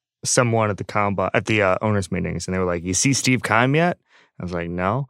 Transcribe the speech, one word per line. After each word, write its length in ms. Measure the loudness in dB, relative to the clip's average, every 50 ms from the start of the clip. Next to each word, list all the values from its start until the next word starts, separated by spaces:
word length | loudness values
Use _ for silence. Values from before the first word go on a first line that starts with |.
| _ _ _ _ -6
someone 460 | 0 2 2 4 4 4 2 2 0
at 80 | -2 -4
the 60 | -6
combi-, 460 | -6 -2 -2 0 0 0 -2 -2 0 0
at 100 | -2 0
the, 140 | 0 2 2
uh, 140 | 2 2 2 2
owners' 280 | 0 0 0 0 -2 -2
meetings, 360 | -4 -4 -4 -4 -6 -6 -6 -4
and 60 | -4
they 40 | -2
were 60 | -2
like, 180 | -2 -2 -2
"You 120 | -2 -2 -2
see 180 | 0 2 2
Steve 300 | 0 0 2 0 0 0
Keim 320 | 2 2 4 4 4 4 4
yet?" 220 | 2 2 0 0 -4 _ _ _ -20 _ _ _ -12
I 20 |
was 100 | -8 -6
like, 180 | -4 -4 -4 -4
"No." 380 | -4 -2 0 0 0 -2 -4